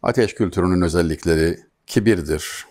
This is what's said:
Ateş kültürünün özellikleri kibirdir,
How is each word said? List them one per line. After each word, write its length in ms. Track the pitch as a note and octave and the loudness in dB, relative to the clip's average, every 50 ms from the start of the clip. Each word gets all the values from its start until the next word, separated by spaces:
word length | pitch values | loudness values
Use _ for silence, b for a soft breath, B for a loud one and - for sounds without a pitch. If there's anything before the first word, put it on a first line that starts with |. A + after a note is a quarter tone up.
| - | -4
Ateş 320 | - A#2+ B2+ A2+ G#2 - | -2 0 2 0 0 0
kültürünün 460 | - A2+ F2+ E2 G2 F2 F2+ F#2 F2+ | -2 -2 -2 0 0 2 2 2 2
özellikleri 760 | F2 E2+ D#2+ F2+ E2+ E2 D#2+ - - F2+ E2 D#2+ D#2+ E2 - - - _ _ _ _ - | 2 2 2 0 0 0 -2 -2 -2 0 2 2 2 0 -2 -4 -10 _ _ _ _ -4
kibirdir, 800 | - B2 G2+ A2+ G#2+ F2+ D#2 D2 D#2 D#2 - - - - - - | -2 2 2 4 2 2 0 -2 -4 -4 -4 -8 -12 -14 -16 -18